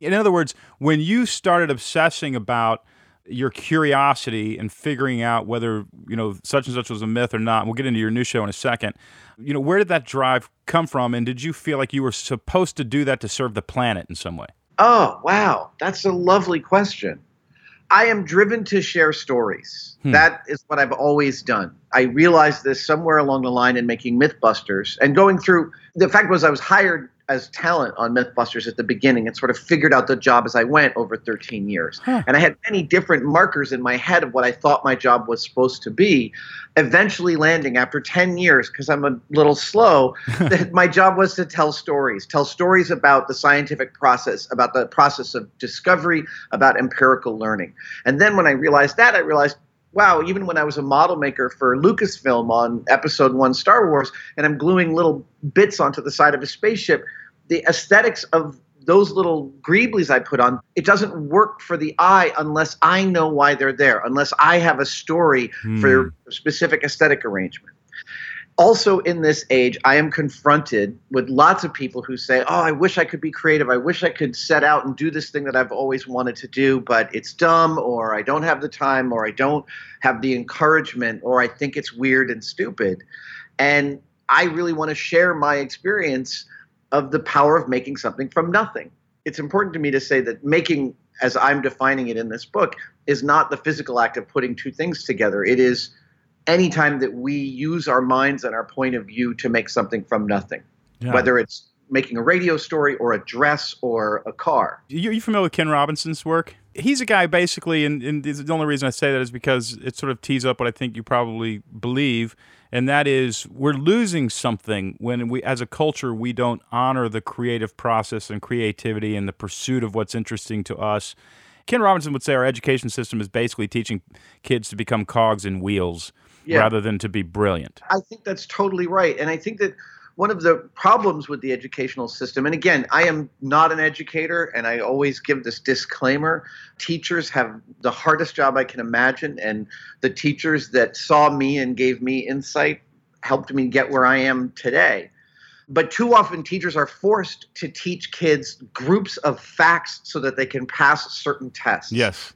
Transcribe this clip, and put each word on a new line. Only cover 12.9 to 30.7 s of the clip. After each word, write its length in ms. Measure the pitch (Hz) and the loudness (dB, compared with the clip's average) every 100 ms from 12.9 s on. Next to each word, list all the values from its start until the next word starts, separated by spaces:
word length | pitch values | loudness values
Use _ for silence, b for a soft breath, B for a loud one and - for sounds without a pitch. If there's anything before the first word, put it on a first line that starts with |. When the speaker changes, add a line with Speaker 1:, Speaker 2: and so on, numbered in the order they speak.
| 139 139 | -2 -2
Speaker 1:
that 140 | 131 | -2
to 60 | 107 | -6
serve 240 | - 127 | -6 -6
the 80 | 107 | -6
planet 440 | - - 120 98 - | -6 -4 -2 -4 -8
in 60 | 82 | -12
some 220 | 90 85 | -12 -12
way? 100 | 53 _ _ - | -14 _ _ 2
Speaker 2:
Oh, 400 | 220 233 135 - | 6 6 2 0
wow. 480 | 156 202 202 110 - _ | -2 0 0 -2 -6 _
That's 260 | 175 196 196 | -8 -4 -4
a 60 | |
lovely 480 | 180 180 196 180 170 | 0 2 2 2 -4
question. 600 | - 190 202 - 90 78 _ _ _ b b b _ | 0 0 0 -6 -10 -10 _ _ _ b b b _
I 160 | 190 226 | 4 4
am 200 | 214 160 | 0 0
driven 380 | 175 208 226 196 | 2 2 0 -2
to 160 | 196 | -2
share 320 | 165 175 156 | 0 2 2
stories. 840 | 151 - 123 110 90 - - - _ | 2 -2 -2 0 -4 -12 -18 -18 _
Speaker 1:
Hmm. 80 | 143 | 2
Speaker 2:
That 300 | 147 165 160 - | 4 4 2 -10
is 160 | 147 _ | -12 _
what 100 | 147 | -2
I've 120 | 131 | 0
always 500 | 117 143 147 139 - | 0 2 2 0 -2
done. 320 | - 110 85 - _ | -4 -4 -4 -12 _
I 80 | 127 | 2
realized 600 | 127 127 170 160 151 147 135 | 2 4 6 8 6 2 -2
this 200 | 127 - | -4 -2
somewhere 320 | 156 165 156 | -2 2 2
along 260 | 143 135 | 2 0
the 80 | 127 | 0
line 260 | 123 123 123 | 2 2 2
in 80 | 120 | -2
making 340 | 117 123 120 | -4 -2 2
Mythbusters 800 | 147 - 113 107 - 98 92 - | 2 2 0 0 -4 -6 -6 0
and 140 | 139 147 | 2 6
going 220 | 196 190 | 4 4
through, 340 | - 175 156 B B - | 2 2 0 B B 0
the 140 | 190 | 4
fact 200 | - 208 | 4 4
was 140 | 180 | 2
I 60 | 160 | 2
was 100 | 139 | 0
hired 500 | - 196 196 165 127 _ - | 2 2 4 -2 -8 _ -6
as 200 | 131 - | -6 -6
talent 440 | - 170 175 123 - | -6 -2 0 -2 -4
on 160 | 117 | 0
Mythbusters 540 | 120 123 - 113 117 113 | 0 0 -2 -2 -4 -8
at 100 | 110 | -6
the 60 | |
beginning 440 | 113 113 135 123 113 | -4 0 2 2 -2
and 80 | - | -4
sort 140 | 123 | -2
of 80 | 120 | -4
figured 360 | - 165 151 | 0 2 6
out 140 | 135 123 | 4 4
the 80 | 127 | 0
job 300 | - 120 113 | 4 4 4
as 100 | 120 | 0
I 80 | |
went 300 | 117 | 2